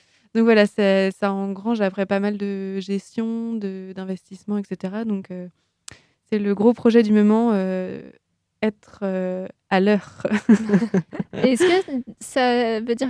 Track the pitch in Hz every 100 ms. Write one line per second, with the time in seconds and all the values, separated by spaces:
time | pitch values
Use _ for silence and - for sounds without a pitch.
0 | _ _ _ 226 226 226 208 - 196 190
1 | 190 190 202 196 196 190 202 233 196 190
2 | 196 196 202 208 202 196 190 196 190 196
3 | - - 226 226 233 226 202 190 190 190
4 | 190 185 - 190 - 208 196 185 190 208
5 | 226 202 - 180 180 _ _ _ - -
6 | _ _ _ 214 202 202 214 240 233 233
7 | 214 214 208 214 233 202 190 185 185 -
8 | - - _ _ _ _ 214 214 _ -
9 | 196 185 185 185 190 - _ 190 196 208
10 | - - - 208 - 214 220 202 220 190
11 | - 330 - 202 262 247 359 359 370 269
12 | 240 - - - 247 240 233 220 226 233
13 | 262